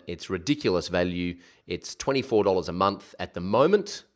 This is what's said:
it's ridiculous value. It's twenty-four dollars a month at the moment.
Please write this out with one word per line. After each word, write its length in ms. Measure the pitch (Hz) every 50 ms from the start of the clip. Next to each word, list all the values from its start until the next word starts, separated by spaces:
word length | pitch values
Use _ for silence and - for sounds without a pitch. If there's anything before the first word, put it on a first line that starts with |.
| -
it's 240 | - 87 80 - -
ridiculous 560 | 92 87 90 - 147 147 - 110 92 87 82
value. 500 | - 87 90 92 92 87 87 87 87 85 - - - _ _ _
It's 280 | - 90 87 - - -
twenty-four 500 | - - - 139 135 120 - 117 107 98
dollars 240 | 98 95 92 82 78
a 40 | 85
month 420 | 90 98 98 101 98 - - - -
at 160 | 90 - -
the 60 | 87
moment. 640 | 87 95 104 117 139 170 202 214 180 - - - - _ _